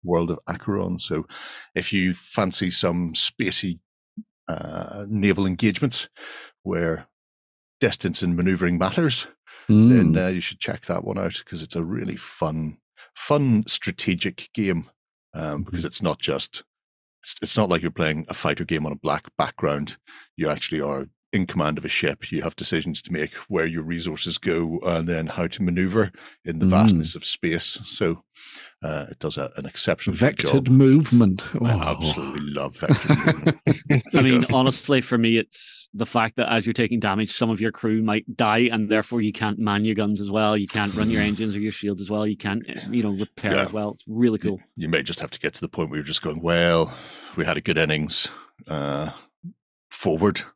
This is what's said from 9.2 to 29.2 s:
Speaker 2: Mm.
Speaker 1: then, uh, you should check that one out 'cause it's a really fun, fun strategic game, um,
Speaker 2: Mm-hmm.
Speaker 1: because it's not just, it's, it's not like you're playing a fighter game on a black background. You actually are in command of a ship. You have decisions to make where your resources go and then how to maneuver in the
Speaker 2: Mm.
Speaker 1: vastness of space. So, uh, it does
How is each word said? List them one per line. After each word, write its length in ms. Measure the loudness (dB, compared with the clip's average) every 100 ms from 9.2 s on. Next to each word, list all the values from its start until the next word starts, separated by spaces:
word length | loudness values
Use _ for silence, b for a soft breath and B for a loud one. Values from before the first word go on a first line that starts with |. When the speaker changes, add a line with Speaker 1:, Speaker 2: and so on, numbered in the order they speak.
| -6 _ _ b b
Speaker 2:
Mm. 200 | 8 10 8 6
Speaker 1:
then, 40 | 4
uh, 40 | 2
you 140 | -2
should 180 | -6 -8
check 260 | -8 -8 -4
that 200 | -4 -4
one 120 | -4
out 240 | -4 -6 -10
'cause 160 | -12
it's 140 | -8 -6
a 100 | -4
really 320 | -4 -6 -8
fun, 640 | -12 -4 -4 -2 -6 -8 _ _ b -14
fun 480 | 0 2 4 2 2
strategic 840 | -2 -2 -4 -2 -2 -2 -8 -12
game, 360 | -4 0 0 -4 _ _ _ _
um, 100 | -8
Speaker 2:
Mm-hmm. 200 | -6 -6
Speaker 1:
because 220 | -6 -6 -6
it's 160 | -2
not 180 | -2 -2
just, 440 | -4 -2 -4 -6 -14 _ _ _ _ _
it's, 140 | -8 -6
it's 140 | -2 0
not 120 | 2
like 120 | 2
you're 80 | 0
playing 340 | -2 0 0 -6
a 60 |
fighter 320 | -4 -2 -2 -2
game 200 | -2 -2
on 60 |
a 60 | -4
black 300 | -4 -4 -6 _
background. 580 | -4 -2 -2 -2 -6 -10 b b b -6
You 140 | -4
actually 320 | -2 -4 -4
are 260 | -4 -4 -8 _ _
in 160 | -4 -2
command 320 | 0 -2 -2
of 60 | -4
a 40 |
ship. 420 | -2 -2 -4 -6
You 120 | -6
have 120 | -6 -4
decisions 460 | -2 -2 -4 -8
to 100 | -6
make 220 | -6 -6 -8 -6
where 180 | -2 -2
your 160 | -2
resources 560 | -6 -6 -6 -6 -4 -4
go 400 | -2 -2 -2 -2 -2
and 220 | -2 0
then 180 | -4 -4
how 200 | -4 -4
to 160 | -2
maneuver 480 | -2 0 0 0 0 B B B -8
in 140 | 0
the 80 | 4
Speaker 2:
Mm. 20 |
Speaker 1:
vastness 460 | 6 6 4 2 -2
of 100 | -2
space. 540 | -2 -2 -2 -2 -6 -8
So, 380 | -2 -2 -2 _ B B B B B
uh, 240 | -8 -8 -8
it 80 |
does 180 | -8